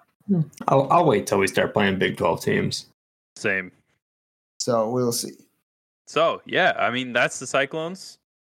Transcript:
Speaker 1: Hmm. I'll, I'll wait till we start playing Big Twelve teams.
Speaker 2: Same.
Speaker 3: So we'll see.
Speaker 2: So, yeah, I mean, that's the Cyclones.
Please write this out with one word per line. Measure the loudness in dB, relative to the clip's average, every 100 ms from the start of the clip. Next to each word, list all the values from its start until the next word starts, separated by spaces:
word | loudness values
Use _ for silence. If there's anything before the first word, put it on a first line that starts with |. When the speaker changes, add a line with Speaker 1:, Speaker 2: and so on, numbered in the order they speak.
| _ _ -2
Speaker 1:
Hmm. | 0 0 -4 2
I'll, | 2 4
I'll | 4
wait | 4 2 2
till | 2
we | 2
start | 2 0
playing | 2 2 2
Big | 0 0
Twelve | 0 0
teams. | 0 -2 -2 -6 -12 _ _ _ _
Speaker 2:
Same. | -6 -4 -2 -6 _ _ _ _ _ _ _ _ -10
Speaker 3:
So | -2 0 0
we'll | 0 -2
see. | -2 -8 -12 _ _ _ _ _ _ -4
Speaker 2:
So, | 0 0 0
yeah, | -4 0 2 2
I | 0
mean, | -2 -2
that's | 0 0 -2
the | -4
Cyclones. | -2 -2 -4 -8 -10 -16 -20 _ _